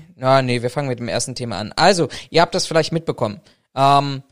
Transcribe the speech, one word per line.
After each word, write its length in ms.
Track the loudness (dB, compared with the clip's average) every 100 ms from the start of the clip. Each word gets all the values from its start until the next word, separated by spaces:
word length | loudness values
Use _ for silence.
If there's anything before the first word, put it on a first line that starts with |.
| -14 _
na, 260 | 2 2
nee, 220 | 2 -2
wir 80 | -2
fangen 180 | -4 -4
mit 100 | -6
dem 80 | -4
ersten 280 | -4 -4 -8
Thema 240 | -8 -8
an. 120 | -8 2
Also, 340 | 4 4 0 -4 -2
ihr 100 | 2
habt 140 | 2 0
das 100 | 0
vielleicht 260 | 0 0
mitbekommen. 500 | -4 -4 -4 -6 -6 _ _ _ 0
Ähm, 480 | 4 4 2 -6 -12